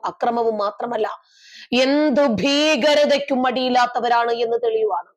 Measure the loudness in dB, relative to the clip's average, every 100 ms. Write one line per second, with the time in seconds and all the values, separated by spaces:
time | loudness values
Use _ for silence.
0 | -6 -4 -2 0 -2 -2 -4 -6 -6 -4
1 | -6 -8 _ _ -20 -20 -4 0 2 2
2 | 2 2 2 0 0 2 2 2 2 2
3 | 2 0 0 -2 0 0 0 2 0 0
4 | 0 0 0 -2 -2 -2 0 0 0 -4
5 | -8